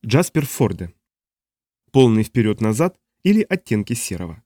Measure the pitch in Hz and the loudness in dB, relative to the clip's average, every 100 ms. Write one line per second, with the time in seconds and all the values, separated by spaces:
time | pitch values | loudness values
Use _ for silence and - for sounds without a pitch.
0 | - 120 175 160 143 - 113 90 90 _ | 0 0 0 -2 -4 -2 -2 -2 -12 _
1 | _ _ _ _ _ _ _ _ _ 135 | _ _ _ _ _ _ _ _ _ 4
2 | 127 110 107 123 107 107 110 110 170 - | 4 4 0 0 -2 0 -2 0 -2 -4
3 | _ _ 180 208 208 190 - 107 101 117 | _ _ 0 2 0 -4 -4 -4 -4 -8
4 | - 87 87 82 | -8 -10 -10 -14